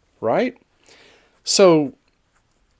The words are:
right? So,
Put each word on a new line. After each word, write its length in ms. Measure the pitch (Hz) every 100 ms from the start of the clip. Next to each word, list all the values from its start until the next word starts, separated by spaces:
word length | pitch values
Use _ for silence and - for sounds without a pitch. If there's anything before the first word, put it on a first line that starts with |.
| _ _
right? 340 | 110 147 247 - _ _ _ _ _ _ _ _
So, 520 | - - 190 160 139 - _ _ _ _ _ _ _ _